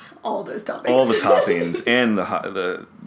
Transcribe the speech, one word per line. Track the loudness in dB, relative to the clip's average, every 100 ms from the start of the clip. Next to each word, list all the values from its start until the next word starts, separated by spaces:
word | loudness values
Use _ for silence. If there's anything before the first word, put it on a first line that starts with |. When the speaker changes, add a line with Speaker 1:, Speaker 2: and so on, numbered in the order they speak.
| -20 -12
Speaker 1:
All | -8 -6
those | -8 -10
toppings. | -10 -6 2
Speaker 2:
all | 4 4
the | 2
Speaker 1:
<laughs> |
Speaker 2:
toppings | 4 4 4 0 -2 -2 2
and | 2 2 0
the | -2
ho-, | -4 -4
the | -4 -4 -6 -10 -16